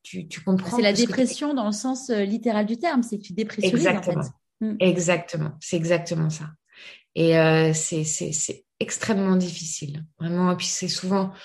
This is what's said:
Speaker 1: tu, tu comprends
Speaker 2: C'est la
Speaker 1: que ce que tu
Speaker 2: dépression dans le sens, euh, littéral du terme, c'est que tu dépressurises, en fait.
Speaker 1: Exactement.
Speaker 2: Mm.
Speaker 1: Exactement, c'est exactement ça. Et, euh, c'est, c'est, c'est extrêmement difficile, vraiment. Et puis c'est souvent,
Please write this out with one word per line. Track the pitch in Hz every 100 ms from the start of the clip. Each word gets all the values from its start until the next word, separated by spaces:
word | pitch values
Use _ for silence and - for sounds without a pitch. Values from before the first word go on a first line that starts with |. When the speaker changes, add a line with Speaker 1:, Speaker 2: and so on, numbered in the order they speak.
Speaker 1:
tu, | - 185 160
tu | -
comprends | 196 185 - 240
Speaker 2:
C'est |
la | 208
Speaker 1:
que | 202
ce |
que | 240
tu |
Speaker 2:
dépression | 220 254 - 294 269
dans | 214
le |
sens, | 208 262 262 -
euh, | 214
littéral | 196 226 240 208 214
du | 226
terme, | 349 269
c'est | 233 202
que |
tu | -
dépressurises, | 180 214 - 190 165 180
en | 185
fait. | 180
Speaker 1:
Exactement. | 156 139 - _ -
Speaker 2:
Mm. | 220 208
Speaker 1:
Exactement, | 185 170 170 170 - 165 156 -
c'est | - 175
exactement | 165 170 165 165 160
ça. | 156 151 - _ - - - _ 160
Et, | 165 165
euh, | 160 160 160
c'est, | 160 - 160
c'est, | 156 - 165
c'est | 156 - - _ -
extrêmement | - - - 196 190 185
difficile, | 180 165 160 - 147 147 - -
vraiment. | 165 175 180
Et | 180
puis | -
c'est | - 185
souvent, | - 185 196 190 -